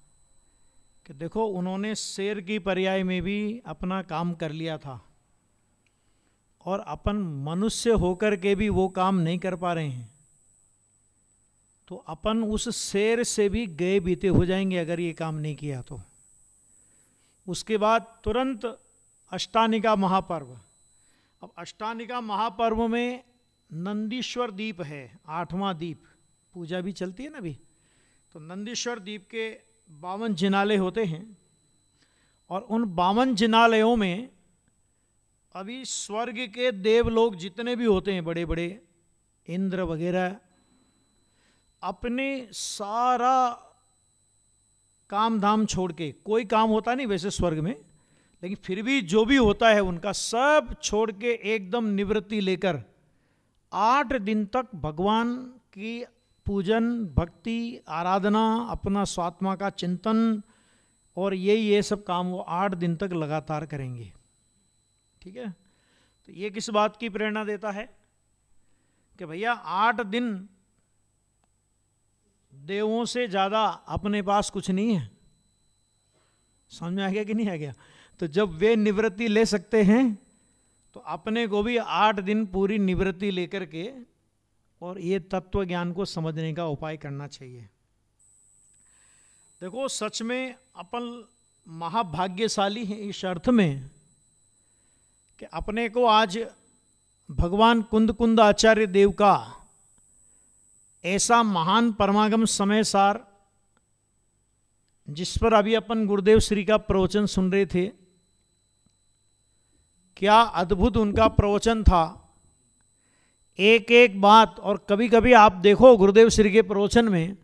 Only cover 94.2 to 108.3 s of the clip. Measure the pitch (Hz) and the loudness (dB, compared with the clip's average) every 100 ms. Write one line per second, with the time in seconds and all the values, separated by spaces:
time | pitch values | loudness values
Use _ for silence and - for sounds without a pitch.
94.2 | _ _ _ _ _ _ _ _ _ _ | _ _ _ _ _ _ _ _ _ _
95.2 | _ _ - 165 196 214 233 226 247 214 | _ _ -14 -10 -6 -4 -2 0 4 4
96.2 | 220 202 - - _ _ _ _ _ _ | 4 -2 -8 -14 _ _ _ _ _ _
97.2 | - 131 175 202 226 233 208 220 220 233 | -8 -4 0 4 4 4 2 2 2 2
98.2 | 233 226 214 208 220 214 214 190 202 185 | 2 6 6 6 4 4 4 4 4 6
99.2 | 202 156 113 - - _ _ _ _ _ | 4 4 0 -16 -20 _ _ _ _ _
100.2 | _ _ _ _ _ _ _ _ 170 190 | _ _ _ _ _ _ _ _ -4 -2
101.2 | - 233 226 180 160 214 233 208 196 208 | 4 4 4 2 2 4 4 2 2 4
102.2 | 214 220 220 - 202 214 214 196 196 214 | 4 4 2 2 2 2 2 4 4 2
103.2 | - _ _ _ _ _ _ _ _ _ | -6 _ _ _ _ _ _ _ _ _
104.2 | _ _ _ _ _ _ _ _ - 147 | _ _ _ _ _ _ _ _ -16 -10
105.2 | 180 - 226 220 208 220 214 226 208 202 | -8 0 4 4 4 0 0 -2 0 2
106.2 | 190 220 - 208 196 214 - 190 185 208 | 6 6 6 0 2 0 2 2 2 2
107.2 | 208 - 185 196 196 175 185 - _ _ | 0 0 2 2 0 0 -2 -6 _ _
108.2 | _ | _